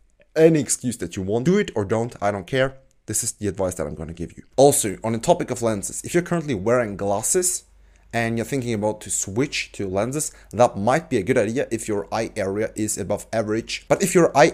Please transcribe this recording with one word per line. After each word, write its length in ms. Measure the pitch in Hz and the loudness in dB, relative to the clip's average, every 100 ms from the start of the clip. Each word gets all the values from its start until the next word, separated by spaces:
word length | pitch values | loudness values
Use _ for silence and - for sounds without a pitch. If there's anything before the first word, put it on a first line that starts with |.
| _ _ _ - | _ _ _ 6
any 260 | 165 156 | 6 6
excuse 360 | 117 - 127 - | 0 -4 -4 -6
that 200 | 87 101 | -6 -6
you 40 | |
want. 240 | 95 113 135 | -2 0 2
Do 120 | 202 | 2
it 140 | 202 110 | 2 -2
or 80 | |
don't, 320 | 98 113 117 - | -2 -2 -2 -2
I 100 | 104 | -2
don't 160 | 101 87 | -2 -2
care. 300 | 131 135 - _ _ - | 0 0 -4 _ _ -8
This 160 | 107 | -6
is 100 | 113 | -6
the 140 | - 101 | -4 -4
advice 280 | 90 92 87 | -2 -4 -4
that 120 | 73 | -6
I'm 80 | 78 | -8
gonna 180 | 80 | -10
give 240 | 85 82 - | -10 -12 -14
you. 60 | - - | -4 4
Also, 420 | 143 135 107 90 | 6 6 0 -4
on 80 | 110 | -4
the 80 | 113 | -2
topic 320 | 180 170 - | 2 0 0
of 100 | 117 | -2
lenses, 400 | 113 104 - - - | -2 -2 -6 -10 -4
if 80 | |
you're 100 | 175 | -2
currently 320 | 170 170 147 104 | -2 -2 -2 -2
wearing 400 | 101 127 107 95 | 0 0 0 -4
glasses, 720 | 101 101 - 185 180 - - _ _ _ _ | -2 -2 0 0 0 -4 -10 _ _ _ _
and 260 | 117 117 113 | -4 -2 -2
you're 80 | 110 | -4
thinking 280 | 139 120 | -4 -2
about 280 | 107 107 107 | -2 -2 -4
to 80 | - | -6
switch 640 | - - 95 95 - - | -6 -4 -2 -2 -4 -8
to 140 | - 98 | -8 -4
lenses, 440 | 98 117 151 - - - | -2 -2 -4 -6 -10 -4
that 240 | 101 120 98 | 4 4 4
might 340 | 107 156 165 | 0 0 0
be 80 | 117 | -2
a 60 | |
good 140 | 90 127 | 2 2
idea 300 | 104 127 - | 2 -2 -2
if 180 | 113 - | -4 -2
your 200 | 101 - | -4 -4
eye 200 | 110 - 107 | -4 -4 -4
area 360 | 98 101 110 - | -4 -2 -4 -4
is 220 | 107 - | -4 -4
above 300 | 95 101 - | -4 -6 -4
average. 540 | 113 104 110 113 - - | -4 -2 -2 -4 -6 -2
But 140 | 156 | 0
if 140 | 180 180 | 2 4
your 200 | 160 135 | 6 8
eye 160 | 156 | 6